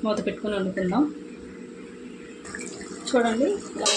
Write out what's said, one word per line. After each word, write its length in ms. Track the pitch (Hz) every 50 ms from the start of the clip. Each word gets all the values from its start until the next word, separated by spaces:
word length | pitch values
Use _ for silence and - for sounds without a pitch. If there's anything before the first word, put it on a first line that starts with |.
| -
మూత 140 | 220 208 208 190 208
పెట్టుకొని 280 | 185 - - 208 208 196
వండుకుందాం. 440 | 190 185 190 196 190 180 190 233 302 302 - - - - - - - - - - - - - - - - - - - - - - - - - - - - - - - - - - - - - - - -
చూడండి, 380 | - 247 233 233 226 226 269 359 415 392 - - -
ఇలా 160 | - - - -